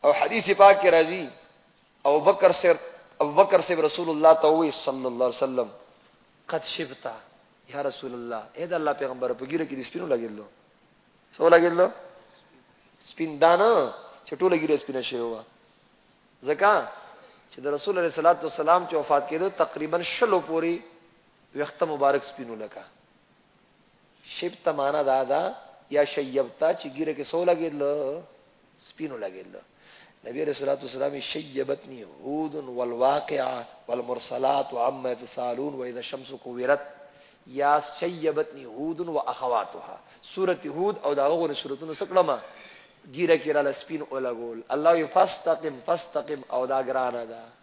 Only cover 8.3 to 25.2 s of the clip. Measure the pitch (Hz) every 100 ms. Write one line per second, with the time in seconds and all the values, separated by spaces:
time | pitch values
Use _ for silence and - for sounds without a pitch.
8.3 | 113 110 - 170 170 151 139 139 127 127
9.3 | 120 131 160 160 135 123 170 175 123 117
10.3 | 107 104 _ _ _ _ _ _ _ _
11.3 | - 165 170 175 170 185 - - - _
12.3 | _ _ _ _ _ _ _ - - 160
13.3 | 147 165 175 214 214 127 - - - -
14.3 | 139 185 170 151 143 - 131 117 123 117
15.3 | 113 113 _ _ _ _ _ _ _ _
16.3 | _ 127 147 202 202 117 - - - -
17.3 | _ _ - 135 147 202 185 170 165 160
18.3 | 175 156 - 156 180 175 160 143 147 143
19.3 | 156 190 196 160 - 151 170 170 - 233
20.3 | 185 160 165 165 170 - - _ _ _
21.3 | _ _ 131 147 - 165 147 139 139 -
22.3 | - 120 110 107 - - _ _ _ _
23.3 | _ _ _ _ _ _ _ _ _ -
24.3 | - 175 - - 147 139 147 139 131